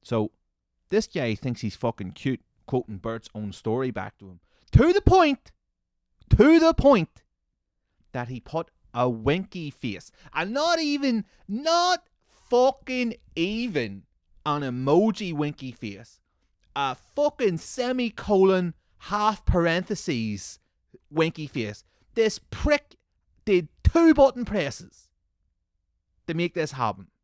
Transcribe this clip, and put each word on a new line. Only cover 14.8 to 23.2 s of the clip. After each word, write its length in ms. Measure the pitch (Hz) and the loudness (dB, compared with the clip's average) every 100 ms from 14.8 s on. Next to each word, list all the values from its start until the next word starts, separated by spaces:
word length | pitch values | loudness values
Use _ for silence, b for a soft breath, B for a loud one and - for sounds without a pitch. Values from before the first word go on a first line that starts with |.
| 131 160 220 202 196 | 2 4 4 0 -6
winky 400 | 151 147 147 135 | -4 -4 -6 -14
face. 480 | 117 113 98 113 _ _ _ _ _ _ - | -12 -12 -12 -20 _ _ _ _ _ _ -6
A 180 | 139 | -6
fucking 640 | 127 _ - 294 - 233 165 | -6 _ -2 -2 0 -2 -2
semicolon, 1160 | - - 240 254 240 - - 202 190 190 175 - _ _ | -8 -8 -4 -2 -4 -6 -2 4 4 4 -2 -8 _ _
half 460 | - 208 208 208 | -8 -2 -2 0
parentheses, 1120 | - 180 170 165 180 202 - 131 110 101 - - _ _ _ - _ | 0 2 2 0 -4 -8 -4 -4 -4 -6 -12 -20 _ _ _ -20 _
winky 360 | 147 160 160 151 | -2 -2 -2 -10
face. 380 | - 110 104 _ _ _ | -8 -8 -10 _ _ _
This 240 | - 220 - _ | -2 0 -2 _
prick 460 | - 302 285 _ _ _ _ | -6 0 0 _ _ _ _